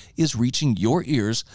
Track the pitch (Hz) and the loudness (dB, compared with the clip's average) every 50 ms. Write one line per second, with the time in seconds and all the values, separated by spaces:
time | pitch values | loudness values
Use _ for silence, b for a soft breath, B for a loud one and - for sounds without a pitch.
0 | B B B - 160 147 - 107 120 131 131 - 151 135 107 85 98 113 147 180 | B B B -2 -2 0 0 0 0 0 0 0 0 0 0 2 2 2 2 0
1 | - - 147 117 101 107 117 - B B | 0 0 0 0 0 0 -2 -4 B B